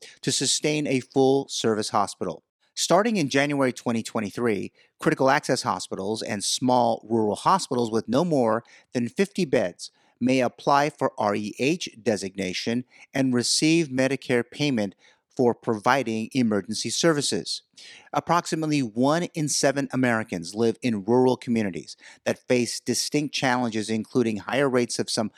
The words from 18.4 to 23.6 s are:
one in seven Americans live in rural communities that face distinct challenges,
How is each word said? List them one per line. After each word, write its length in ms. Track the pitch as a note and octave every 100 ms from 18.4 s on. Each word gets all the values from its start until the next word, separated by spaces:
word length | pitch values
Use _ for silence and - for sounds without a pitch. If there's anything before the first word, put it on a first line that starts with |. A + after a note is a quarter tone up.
| - E3 D#3 D3
one 440 | A#2 A2+ C3+ E3 F3
in 160 | - D3
seven 360 | - C#3 C#3 C3+
Americans 640 | C3 B2 A2+ G#2+ F#2 E2
live 240 | G2+ A2+ -
in 240 | B2+ G#2
rural 320 | F#2+ B2+ B2+ A#2+
communities 580 | B2 A2+ G2+ E2 - - - -
that 140 | A#2 G#2
face 420 | - B2 A#2 -
distinct 540 | - A#2 - D3+ D3+
challenges, 560 | - C3+ B2